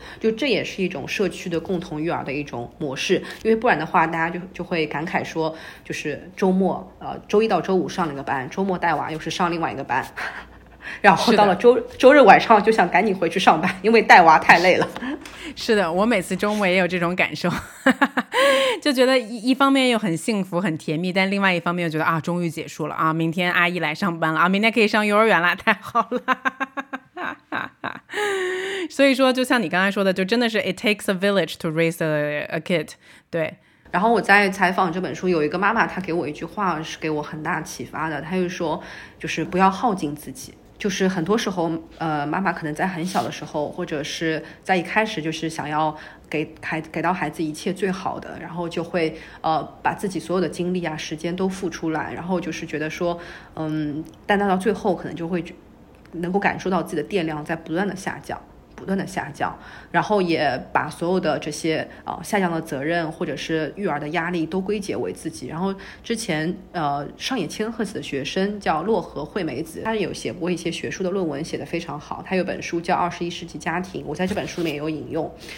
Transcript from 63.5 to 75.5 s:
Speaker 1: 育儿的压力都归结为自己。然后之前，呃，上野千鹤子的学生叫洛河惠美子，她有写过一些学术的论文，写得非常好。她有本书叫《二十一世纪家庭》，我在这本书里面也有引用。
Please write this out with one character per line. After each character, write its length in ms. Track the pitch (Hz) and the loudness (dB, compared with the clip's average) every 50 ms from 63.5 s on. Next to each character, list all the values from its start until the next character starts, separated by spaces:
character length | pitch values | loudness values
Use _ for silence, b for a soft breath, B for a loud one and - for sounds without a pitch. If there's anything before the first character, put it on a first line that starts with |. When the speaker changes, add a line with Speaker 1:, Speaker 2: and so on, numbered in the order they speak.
| 160 156 156 135 - | -2 -2 -2 -4 -4
Speaker 1:
育 120 | - 202 | -4 -4
儿 120 | 175 143 147 | -4 -2 -4
的 120 | 151 147 | -4 -4
压 200 | 160 170 160 175 | -4 -2 -2 -2
力 140 | 180 170 160 | -2 -2 -2
都 160 | 160 202 190 | -2 -2 -4
归 180 | 190 196 208 220 | -2 -2 -4 -4
结 160 | - - - | -4 -4 -4
为 180 | - - 92 - | -4 -4 -6 -6
自 180 | - - 160 | -8 -10 -10
己。 160 | - - 131 | -10 -10 -10
然 120 | - 151 165 | -10 -6 -4
后 160 | 185 196 196 190 B B B B - | -4 -4 -4 -6 B B B B -8
之 100 | - 233 | -6 -6
前， 400 | 226 - - 160 151 156 175 180 - - - - | -4 -4 -2 -2 -2 -2 -2 -4 -6 -10 -10 -6
呃， 340 | 180 151 143 143 143 143 - - | -4 -2 -2 -2 -2 -4 -8 -10
上 220 | - - - 262 233 | -10 -6 -4 -4 -4
野 80 | 156 | -4
千 240 | - - - 214 220 | -4 -4 -6 -6 -4
鹤 120 | 226 - 220 | -4 -4 -6
子 100 | - - | -6 -6
的 80 | - 143 | -8 -8
学 200 | - 143 135 139 | -6 -6 -6 -6
生 360 | - - 190 190 208 208 202 | -4 -2 -2 0 0 -2 -2
叫 220 | 196 190 160 151 165 | -2 -2 0 0 0
洛 180 | 208 226 180 | 0 0 0
河 240 | 165 - - 143 151 | 0 -4 -8 -10 -10
惠 180 | 151 - 208 175 | -6 -6 -4 -4
美 200 | 156 127 143 160 | -4 -4 -6 -8
子， 180 | - - - - | -8 -10 -8 -6
她 100 | 220 226 | -4 -2
有 180 | 214 180 - - | -2 -2 -4 -4
写 200 | - - 135 107 | -6 -6 -8 -6
过 180 | - 160 180 | -4 -4 -4
一 60 | 180 | -4
些 140 | 165 - 170 | -4 -4 -6
学 200 | - - - - | -6 -6 -6 -8
术 120 | - - 185 | -6 -4 -4
的 80 | 180 | -2
论 160 | 190 196 185 | -2 -2 -2
文， 160 | 156 139 139 170 | -2 -4 -4 -6
写 140 | - - | -6 -6
得 80 | - 147 | -8 -6
非 160 | - - 165 | -6 -6 -6
常 180 | 180 - 143 151 | -6 -8 -10 -12
好。 240 | - - - - 185 | -10 -10 -10 -10 -6
她 100 | - 190 | -2 -2
有 80 | 185 175 | 0 0
本 180 | 190 - - - | -2 -4 -6 -6
书 180 | - - 170 | -4 -4 -4
叫 140 | 165 - 170 147 | 0 0 0 0
《二 120 | 175 170 | 0 0
十 140 | 170 - 175 | -2 -4 -6
一 60 | 170 | -6
世 160 | 175 - 175 | -6 -8 -10
纪 120 | 165 - 147 | -12 -12 -8
家 220 | - 175 160 180 | -6 -4 -4 -2
庭》， 220 | 185 - - - 139 | -4 -6 -8 -8 -8
我 80 | - 214 | -6 -4
在 120 | - 185 | -2 -2
这 80 | 190 202 | -2 -2
本 120 | 185 139 | -2 -4
书 140 | 156 - 180 | -4 -4 -4
里 60 | 165 | -2
面 80 | 160 143 | -2 -2
也 40 | 143 | -4
有 100 | 151 160 | -4 -4
引 200 | 156 143 - - | -4 -6 -6 -6
用。 200 | 131 160 151 - B B B B | -4 -4 -4 -4 B B B B